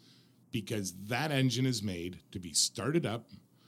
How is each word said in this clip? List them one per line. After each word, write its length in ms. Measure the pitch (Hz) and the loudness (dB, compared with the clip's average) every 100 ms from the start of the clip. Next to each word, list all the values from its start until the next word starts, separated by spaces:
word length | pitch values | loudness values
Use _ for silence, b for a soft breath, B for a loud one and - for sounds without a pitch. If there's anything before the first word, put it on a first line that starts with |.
| b b b b b | b b b b b
because 420 | 120 104 110 92 90 101 | -6 -2 -2 -4 -6 -4
that 220 | 120 156 | -2 2
engine 360 | 139 131 117 131 | 4 4 4 2
is 160 | 117 | 2
made 360 | 101 87 87 87 - | -2 -2 -4 -8 -10
to 60 | 98 | -10
be 120 | 87 | -2
started 520 | 73 - - 110 170 | 2 2 2 0 0
up 240 | 107 113 - - - b | 0 -2 -6 -20 -20 b